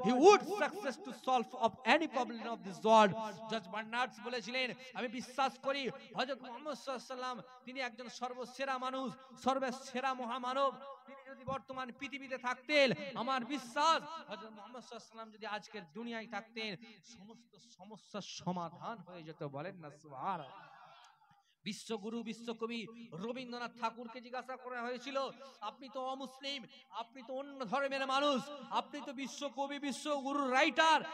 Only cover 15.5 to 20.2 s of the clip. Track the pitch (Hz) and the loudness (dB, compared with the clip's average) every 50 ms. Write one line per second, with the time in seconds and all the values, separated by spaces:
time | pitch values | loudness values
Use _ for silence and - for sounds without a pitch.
15.5 | 202 214 214 - - 214 185 160 147 208 233 233 233 226 220 226 226 202 226 220 | -6 -6 -6 -8 -12 -12 -12 -10 -10 -8 -6 -6 -6 -6 -6 -6 -6 -8 -8 -8
16.5 | 233 226 220 214 196 156 - - 220 196 160 - 233 220 185 208 226 - - _ | -8 -6 -6 -4 -6 -6 -10 -14 -20 -20 -20 -20 -20 -18 -18 -18 -20 -20 -20 _
17.5 | - 190 - - - - 185 202 214 190 - - - 185 175 - - - 151 175 | -20 -20 -20 -20 -20 -20 -18 -16 -16 -16 -16 -12 -10 -10 -10 -10 -10 -8 -6 -4
18.5 | 180 180 170 165 143 131 147 190 233 175 165 180 180 180 160 160 160 - 160 143 | -4 -4 -4 -6 -8 -10 -10 -10 -10 -10 -12 -14 -14 -14 -12 -14 -10 -8 -8 -8
19.5 | 139 139 151 185 190 185 160 147 147 147 - 151 139 127 | -6 -6 -8 -8 -10 -12 -14 -16 -16 -16 -18 -16 -12 -8